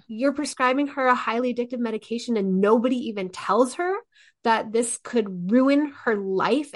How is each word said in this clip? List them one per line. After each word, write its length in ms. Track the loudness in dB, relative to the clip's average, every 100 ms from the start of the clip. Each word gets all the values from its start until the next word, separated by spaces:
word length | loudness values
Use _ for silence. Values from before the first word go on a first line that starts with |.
| -14
you're 260 | -2 -2
prescribing 540 | -2 -4 -2 0 0 -2
her 180 | 0 2
a 80 |
highly 380 | 2 0 -2 -2
addictive 240 | -2 -4 -4
medication 600 | -4 -6 -6 -8 -2 -2
and 220 | 2 2
nobody 340 | 4 4 4 0 -4
even 200 | -6 -8
tells 460 | -6 0 2 2
her 200 | 0 -4 -4 -6 _ _ _
that 280 | 0 0 0
this 260 | -2 -2 -6
could 480 | -4 -2 -2 -4 2
ruin 400 | 4 6 4 0 -4
her 120 | -4 -2
life 560 | -2 -2 0 0 -2